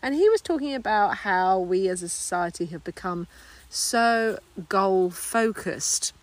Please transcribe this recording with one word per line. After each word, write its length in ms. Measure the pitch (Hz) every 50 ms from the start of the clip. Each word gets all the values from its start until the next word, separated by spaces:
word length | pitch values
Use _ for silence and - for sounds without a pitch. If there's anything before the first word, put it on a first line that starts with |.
And 140 | - 254 277
he 120 | 302 370 427
was 120 | 453 427
talking 340 | - - 339 302 277 294 277
about 440 | 262 226 202 214 214 208 196 - -
how 420 | - 208 190 185 185 185 190 190
we 260 | 180 175 185 185 190
as 160 | 185 180 180
a 60 | 175 170
society 580 | - - - - 185 175 175 170 170 - 170
have 160 | 165 170 160
become 460 | - - 165 - - 185 175 175 170 - - - - - - - - -
so 720 | - - - - - 233 233 233 233 226 226 226 214 - _ _ _ - 170 -
goal-focused 1400 | - 196 196 196 190 185 185 180 175 - - - - 226 226 226 208 - - 190 - - - - - - - - - -